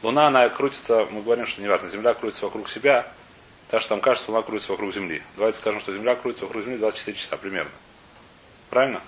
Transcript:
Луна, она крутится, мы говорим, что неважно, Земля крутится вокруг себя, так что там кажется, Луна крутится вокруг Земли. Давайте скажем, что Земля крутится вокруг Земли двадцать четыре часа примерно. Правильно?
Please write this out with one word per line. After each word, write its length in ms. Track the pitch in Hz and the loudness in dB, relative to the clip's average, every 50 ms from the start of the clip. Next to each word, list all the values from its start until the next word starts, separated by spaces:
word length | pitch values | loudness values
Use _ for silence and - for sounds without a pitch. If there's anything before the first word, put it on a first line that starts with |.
Луна, 260 | - 113 120 147 151 151 | 0 2 4 6 6 8
она 200 | 139 131 123 117 | 8 8 6 6
крутится, 560 | - - 139 135 131 - - - 117 113 107 - | 4 0 -2 -2 -2 -4 0 4 4 4 4 2
мы 100 | 104 107 | -4 -8
говорим, 260 | 104 113 117 120 117 | 0 0 0 0 0
что 140 | 110 - - | -6 -8 -6
неважно, 280 | 101 104 98 90 - 90 | 0 2 2 2 0 -4
Земля 260 | 87 101 107 120 110 | -8 0 2 2 2
крутится 320 | - - 110 101 - - | 2 -2 -6 -6 -4 -6
вокруг 240 | 98 - 110 101 - | -6 -6 -6 -10 -8
себя, 360 | - 113 117 143 139 120 120 - - - - - - - - - - - - - | -10 0 2 4 4 4 2 -2 -14 -20 -20 -20 -20 -20 -20 -20 -20 -20 -10 -2
так 140 | - 113 | -2 -2
что 80 | - - | 0 0
там 100 | 110 101 | -2 2
кажется, 300 | 120 131 123 - - - | 4 2 2 2 0 -2
Луна 120 | 110 113 | -2 -2
крутится 300 | 107 - 110 104 - - | -2 -2 -6 -6 -4 -4
вокруг 220 | 98 92 104 95 92 | -4 -4 -4 -6 -6
Земли. 280 | 101 98 87 80 71 - - - | -6 -6 -6 -6 -8 -10 -12 -4
Давайте 220 | 95 104 110 107 - | 0 0 0 0 0
скажем, 240 | - 110 104 107 | -2 -2 -2 -2
что 100 | - - | -6 -8
Земля 220 | 95 101 107 123 123 | -8 -4 0 0 0
крутится 320 | 120 - 127 113 - - | 0 -2 -6 -6 -6 -8
вокруг 180 | 92 - 113 104 | -8 -6 -8 -6
Земли 140 | 120 127 117 | -6 -4 -2
двадцать 220 | 107 110 104 - | -2 -2 -2 -2
четыре 180 | - - 101 - | -8 -8 -8 -8
часа 180 | - - - | -6 -6 -6
примерно. 360 | - - 98 95 90 78 71 - - - - - - - - - - - - - - - - - - - - | -6 -6 -6 -4 -4 -6 -6 -10 -18 -20 -20 -20 -20 -20 -20 -20 -20 -20 -20 -20 -20 -20 -20 -20 -20 -14 0
Правильно? 320 | - 123 131 135 117 92 - | 2 2 2 2 0 -6 -10